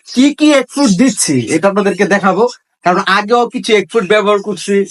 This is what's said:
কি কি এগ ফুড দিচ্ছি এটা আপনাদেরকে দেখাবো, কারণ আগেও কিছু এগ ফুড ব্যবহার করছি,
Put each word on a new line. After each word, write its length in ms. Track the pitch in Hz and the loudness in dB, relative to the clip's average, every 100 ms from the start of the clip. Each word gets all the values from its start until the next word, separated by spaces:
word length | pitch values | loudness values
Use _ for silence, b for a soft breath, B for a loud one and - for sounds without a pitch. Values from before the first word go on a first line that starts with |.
| - | -6
কি 200 | 240 285 | 0 2
কি 200 | 294 302 | 2 2
এগ 120 | 277 - | 2 0
ফুড 200 | 277 277 180 | -2 0 2
দিচ্ছি 420 | 262 - - 131 | 2 0 -2 -2
এটা 280 | 113 160 196 | -2 0 0
আপনাদেরকে 380 | 196 196 180 180 | 0 -2 0 0
দেখাবো, 420 | 196 190 180 240 - _ _ | 0 0 0 -2 -4 _ _
কারণ 160 | 175 185 180 | -2 -2 0
আগেও 440 | 196 208 240 233 | -2 0 0 0
কিছু 240 | 240 - | -4 -2
এগ 140 | 208 170 | -2 0
ফুড 140 | 226 180 | -2 0
ব্যবহার 320 | 214 202 208 | 0 2 0
করছি, 440 | 202 175 - 202 196 | -2 -8 -2 -2 -2